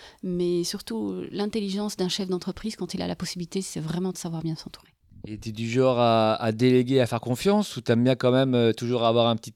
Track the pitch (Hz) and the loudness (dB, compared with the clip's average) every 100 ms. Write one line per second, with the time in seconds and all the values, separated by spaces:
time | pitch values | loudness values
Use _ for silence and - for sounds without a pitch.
0 | - _ 185 175 175 175 170 202 - 226 | -20 _ -6 -2 0 0 -2 -6 -8 -6
1 | 202 185 - 190 208 220 202 196 208 - | -4 -6 -8 -6 -4 -2 -4 -4 -4 -4
2 | 185 - 185 180 185 - 220 - 180 185 | -4 -2 -4 -4 -4 -8 -10 -8 -8 -6
3 | 175 170 175 180 170 190 185 165 156 175 | -6 -6 -8 -8 -6 -6 -6 -8 -6 -4
4 | 185 180 175 165 160 160 - - _ _ | -4 -6 -8 -6 -6 -6 -10 -18 _ _
5 | _ - - 107 113 107 113 123 131 120 | _ -20 -14 -10 -10 -6 -2 2 4 4
6 | 120 113 110 110 113 110 127 127 123 135 | 4 6 4 2 0 2 4 4 4 2
7 | 117 120 120 123 196 208 202 - 120 117 | 2 0 -2 0 2 2 0 -6 2 4
8 | 127 127 127 127 135 123 117 110 120 123 | 4 4 4 4 4 4 4 2 -2 2
9 | 117 117 117 113 - | 4 4 2 0 -6